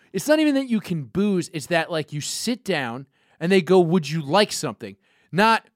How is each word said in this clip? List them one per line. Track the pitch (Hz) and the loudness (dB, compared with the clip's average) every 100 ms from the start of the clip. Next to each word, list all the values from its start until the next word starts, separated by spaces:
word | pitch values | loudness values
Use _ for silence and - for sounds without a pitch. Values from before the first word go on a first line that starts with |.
| _ | _
It's | 190 - | -4 2
not | 311 | 4
even | 302 | 4
that | 269 262 | 2 0
you | 220 | -2
can | - 165 | -2 -6
booze. | 120 175 208 185 - | -4 -2 0 0 -4
It's | 156 - | -8 -2
that, | 170 160 | -2 -2
like, | 160 147 | -4 -6
you | 147 | -8
sit | - - 226 247 | -8 -6 -6 -6
down | - 160 123 123 135 _ _ - | -4 -4 -4 -8 -14 _ _ -6
and | 170 | 2
they | 190 | 2
go, | 156 185 | 6 4
"Would | 165 185 139 | 6 2 0
you | 160 | -6
like | 139 185 208 | 0 2 2
something?" | - 143 107 104 98 _ _ - | -2 -8 -8 -14 -16 _ _ -6
Not | 160 226 220 - | 0 2 2 -2